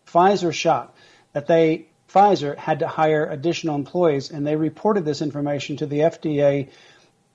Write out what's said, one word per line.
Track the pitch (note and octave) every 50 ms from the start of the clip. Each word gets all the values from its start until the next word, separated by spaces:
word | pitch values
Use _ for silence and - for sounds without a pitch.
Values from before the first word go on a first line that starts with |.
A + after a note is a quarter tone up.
| _ -
Pfizer | - E3 F3+ F#3+ G#3 F#3+ F3 E3+ C#3+
shot | - - E3+ D3+ B2 A#2 - _ _ _ _ _ _ _ _ -
that | D3 C#3+ -
they, | E3+ E3 E3 D#3+ D#3+ - - _ _ _ _ _
Pfizer | - F#3+ G3+ G#3 F#3+ D3 C#3+ C#3+ C#3+
had | - - - D#3+ C#3+
to | D#3+ D#3+
hire | - - D#3+ D#3 D#3 D3+ D3+ -
additional | - C#3 C3+ E3+ E3 - - E3 D3
employees, | C#3+ C3+ - - F3+ F3+ E3 C#3+ C#3 C3 -
and | E3+ D3+ C#3+ D3
they | D3+
reported | D#3 D#3+ D#3 D#3 - - G#3 G#3+ G3+ E3
this | D3+ D3 -
information | D#3+ D3+ C#3+ D3 C#3+ C#3+ D3 C#3 - - D3+ B2+
to | D3+
the | D3 C#3+ D3 D3+
F | E3 E3 -
D | - E3 D3+ C#3+
A | C#3+ C#3+ C#3 C#3+ C3+ - - - - - _ _ _ _ _ _ _ _ _